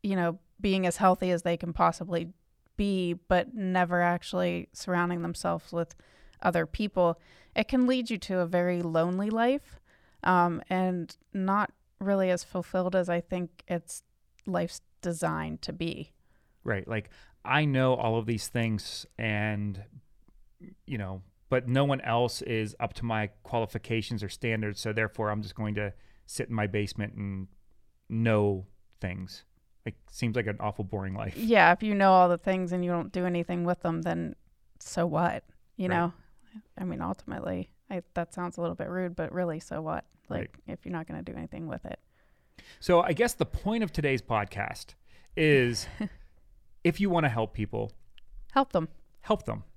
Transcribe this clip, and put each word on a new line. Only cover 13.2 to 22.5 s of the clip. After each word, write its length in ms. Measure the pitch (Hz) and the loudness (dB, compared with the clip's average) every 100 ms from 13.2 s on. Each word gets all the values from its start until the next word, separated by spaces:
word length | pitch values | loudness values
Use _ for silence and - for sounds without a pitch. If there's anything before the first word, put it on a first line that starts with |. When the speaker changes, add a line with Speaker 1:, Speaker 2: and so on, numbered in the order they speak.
Speaker 1:
think 440 | 170 180 175 _ - | -2 -6 -6 _ -6
it's 380 | 175 - - _ _ _ _ - | -6 -6 -16 _ _ _ _ -4
life's 340 | 180 165 - _ _ | -2 -2 -6 _ _
designed 600 | 180 165 165 156 156 156 | -6 -2 -2 -2 -4 -8
to 100 | - | -10
be. 400 | 156 165 - - _ _ _ _ _ | -6 -6 -6 -12 _ _ _ _ _
Speaker 2:
Right. 240 | - 101 - | -4 -4 -2
Like, 240 | 110 107 - - _ | -6 -6 -18 -20 _
I 200 | - 139 | 0 2
know 300 | 151 131 131 123 | 4 4 4 4
all 200 | 113 117 | 2 0
of 100 | 110 | 0
these 200 | 113 - | -4 -2
things 580 | 123 113 107 - - - - | -2 0 -2 -4 -12 -14 -6
and, 640 | 113 104 107 104 104 95 101 - _ - - - - _ 175 - - | -4 0 -2 -2 -4 -6 -12 -20 _ -20 -20 -20 -20 _ -20 -20 -10
you 120 | 120 | -6
know, 240 | 95 95 92 _ _ | -6 -8 -14 _ _
but 180 | 127 123 | 0 2
no 180 | 131 | 2
one 160 | 139 135 | 2 0
else 400 | - 117 120 - | 0 2 2 -2
is 340 | - | -4